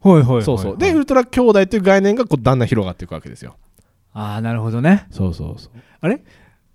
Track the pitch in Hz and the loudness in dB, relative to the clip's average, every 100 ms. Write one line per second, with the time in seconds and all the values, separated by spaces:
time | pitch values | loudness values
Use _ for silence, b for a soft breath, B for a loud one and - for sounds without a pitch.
0 | 190 170 127 127 107 120 98 98 370 320 | 6 6 4 0 0 -2 -4 -2 0 0
1 | 277 262 254 - 247 202 190 220 185 196 | 2 0 0 0 2 4 2 0 2 2
2 | 196 226 240 143 117 131 113 113 95 87 | 2 -2 -2 -2 0 0 0 -2 -4 -8
3 | 90 80 73 58 60 - _ _ _ _ | -14 -14 -14 -20 -20 -20 _ _ _ _
4 | _ 107 104 104 113 117 113 113 147 196 | _ -14 -10 -8 -6 -6 -4 -2 2 2
5 | - - 92 82 78 - - 117 b b | 0 -6 -6 -4 -10 -14 -18 -20 b b
6 | 156 269 _ b b b _ | -6 -6 _ b b b _